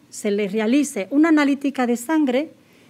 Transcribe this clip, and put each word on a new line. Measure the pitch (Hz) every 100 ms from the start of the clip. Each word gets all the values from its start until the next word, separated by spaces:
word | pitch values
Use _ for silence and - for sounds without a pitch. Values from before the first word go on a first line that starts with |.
| _
se | - 214
les | 202 202
realice | 214 214 277 277 208 190
una | 277 330
analítica | 311 285 277 285 254 240
de | 240
sangre | - 320 285 247 320 - _ _ -